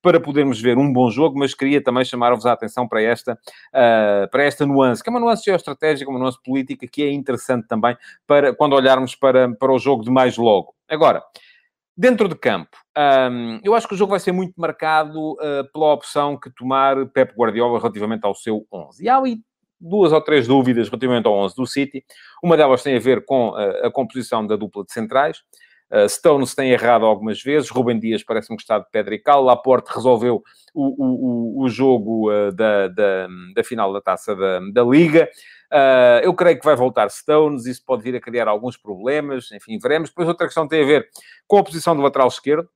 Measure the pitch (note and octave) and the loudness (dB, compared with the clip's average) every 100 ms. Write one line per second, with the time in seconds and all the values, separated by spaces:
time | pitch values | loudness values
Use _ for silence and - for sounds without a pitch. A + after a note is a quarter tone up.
0 | - E3 D#3 C#3+ C#3 A2+ A#2+ A#2+ C#3+ B2+ | 4 2 2 0 0 0 0 2 2 2
1 | B2 A2 D#3 C3+ C#3 - C#3 D3 C#3 B2 | 2 2 0 0 -4 -2 0 0 0 -2
2 | B2+ B2 A#2+ A#2+ A#2+ A#2 G#2+ - B2 A2+ | -2 0 0 0 0 -2 -4 -8 -4 -2
3 | A2 A#2 - A2+ - - _ C3+ A#2+ A2+ | -2 -2 -6 -10 -14 -20 _ 2 4 4
4 | G#2+ G2+ G2 C3 C#3+ C#3 C#3+ C#3 C3 A2+ | 2 0 0 0 0 0 0 2 2 0
5 | - A#3+ A#3 A3 - F3+ D#3+ C#3 D#3 C#3+ | -4 -2 -2 -2 -2 -2 -4 -4 -2 -2
6 | C#3 B2+ C3 B2 - C3+ C3 C3 B2 - | -6 -4 -4 -6 -6 -6 -6 -12 -12 -4
7 | D3 C#3+ C3 A#2+ - B2 - A2+ A#2+ A#2+ | -4 -4 -6 -6 -4 -6 -4 -2 -2 -4
8 | - - _ C#3+ C#3 A#2 D3 C#3 C3 C3 | -14 -20 _ 2 2 0 2 4 4 2
9 | C3 - C3+ C3 B2+ A2+ C3+ C3 C3+ C3 | 0 -2 2 4 2 0 0 0 0 -2
10 | A2+ C3 B2+ A2+ A#2 G2 - _ _ D3+ | 0 2 2 2 2 2 0 _ _ 2
11 | D3+ G2+ - _ _ _ _ _ _ - | 2 2 -6 _ _ _ _ _ _ 0
12 | B3 A3+ G3+ D3 B2+ F#2+ D#2 _ _ D3+ | 0 2 -2 -2 -2 -4 -8 _ _ -2
13 | C#3+ C3+ B2+ B2 A#2 A2+ G3 A3+ A3 F#3+ | 2 2 2 -4 -10 -6 0 0 -2 -4
14 | G3+ G3 F#3 F3+ F3+ F3 E3 D#3 D#3 D#3 | -2 0 -2 -4 -6 -6 -8 -6 -2 0
15 | D3+ D#3 D#3 - D3+ C#3 B2+ D#3 D#3 D3 | -2 -6 -8 -8 -6 -6 -8 -2 0 0
16 | - D3+ C#3+ C3+ C3+ _ B2 C3+ C3+ C3+ | -2 -4 -4 -6 -14 _ -4 0 2 0
17 | C3 C#3 B2+ G#2+ A2+ G#2+ A#2+ A#2 A2+ G#2 | -2 0 0 0 -2 0 0 0 -4 -6
18 | G#2+ A2 G#2 G2 A2+ G#2+ - F#2+ C#3+ _ | -6 -4 -4 -6 -6 -8 -8 -18 -18 _
19 | G#3 C4+ C4 A3+ _ _ _ _ E3 G3+ | 0 0 0 -6 _ _ _ _ -4 2
20 | E3+ D#3 D3+ D3+ D3+ C#3+ B2+ A#2 G#2 A2+ | 4 4 2 0 4 2 2 0 -2 -4
21 | B2+ A#2+ A2 G2+ G2 - B2+ C#3 C#3 C3 | -2 0 0 0 -2 -6 -6 -6 -6 -10
22 | _ - - _ E3+ D#3 D3 B2+ C#3+ B2+ | _ -20 -20 _ 0 4 4 2 0 -2
23 | B2+ A#2 - C3+ A2+ - G2+ - A#2+ - | 0 0 0 -2 -2 -2 -4 -2 -4 -4
24 | A#2+ C3 A#2 A#2 G#2 G#2 G#2 G2+ G2 A#2+ | -6 -8 -6 -6 -4 -4 -6 -12 -12 -10
25 | A2 C3 D3+ D#3+ _ _ _ _ _ G#2+ | -4 -2 -2 -6 _ _ _ _ _ 2
26 | G#2 - E3+ C#3+ B2+ - C3 A#2+ A#2 A#2 | 2 2 2 2 0 -4 0 2 4 4
27 | A2 G2+ A2 G2+ C3+ D3+ B2+ - A#2+ A2+ | 4 0 -4 -8 -2 -2 -2 -4 -2 -2
28 | A2 G#2+ - A2 G#2 A2 - G#2+ F2+ A2 | -2 -6 -4 -6 -6 -18 -4 -4 -2 -6
29 | G2+ G#2 D3 C#3+ B2+ A#2+ B2+ B2 - A2+ | -6 -4 2 4 4 2 2 0 0 -2
30 | B2 A#2 B2 A2 _ _ _ D#3+ C3+ C3 | 2 2 0 -2 _ _ _ -6 -4 -2
31 | C3 B2+ C3 A#2+ A#2 B2 C3 G#2+ C3+ B2 | -4 -2 -4 -4 -6 -4 -4 0 2 2
32 | G#2 A2+ G#2+ G#2 G2+ F#2 A2 G#2 F#2+ F#2 | 0 -2 0 0 -2 0 0 2 0 0
33 | G2+ F#2+ F#2 F#2 F2+ G2 A2 A#2 G2 G2 | 0 0 -6 -14 -8 -6 -4 -4 -4 -2
34 | F#2+ F2+ - G2 F#2+ F2+ F#2+ A2 A#2+ C#3+ | -4 -4 -6 -4 -2 -2 -2 0 4 4
35 | E3+ D#3+ D3+ - - - _ D3 C3+ C3 | 4 4 2 -6 -20 -20 _ 2 4 6
36 | B2 A#2+ E3 F3+ F3 C#3+ D#3 C3 B2+ A#2 | 6 6 2 2 2 2 2 2 2 0
37 | G#2 - - D3+ D3+ C#3 A#2+ B2+ - B2 | -2 -4 0 2 2 -2 -8 -12 -6 -6
38 | A2+ B2 A#2+ A#2+ G#2+ A2 B2 - G#2+ F#2 | -4 -10 -6 -4 -2 -2 -6 -12 -16 -8
39 | A#2 D3 C#3+ C3 - G#2 - A2 B2+ D#3 | -4 -4 -6 -10 -12 -20 -14 -8 -2 -2
40 | D#3 - E3 E3 E3+ - D3+ D#3+ C3+ C#3+ | -4 -6 -4 -2 -4 -4 -2 0 4 2
41 | - - - _ _ G3+ - E3 E3+ D#3 | 0 -18 -20 _ _ 2 2 -4 -2 2
42 | C#3 C#3 B2+ - C#3 D3+ E3+ | 0 2 0 0 -2 -2 -4